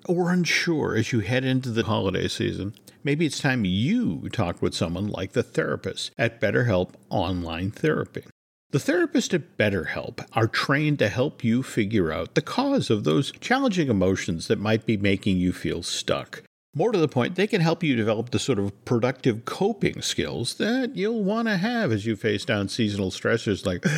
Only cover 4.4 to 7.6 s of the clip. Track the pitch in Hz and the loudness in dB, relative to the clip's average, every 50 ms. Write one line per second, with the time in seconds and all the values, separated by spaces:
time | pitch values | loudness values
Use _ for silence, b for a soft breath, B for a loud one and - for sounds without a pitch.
4.4 | 98 87 85 - - 87 - - 107 82 85 92 104 104 - - 95 95 - 120 | -2 -2 -2 -2 -2 -2 0 -2 -2 -2 -2 -2 -4 -4 -4 -4 -6 -2 -2 -2
5.4 | 113 - - 156 160 - 131 - - - - - - - - - 120 117 - - | -2 -2 -2 -4 -2 -2 -2 -4 -4 -6 -6 -8 -10 -10 -4 -2 -2 -2 -2 -2
6.4 | - 101 101 127 127 120 98 90 92 - - - - - - 107 87 90 92 87 | -2 0 2 2 2 4 2 2 0 -2 -6 -12 -10 -4 -2 -2 0 0 -2 -2
7.4 | 87 85 82 82 | -4 -4 -4 -4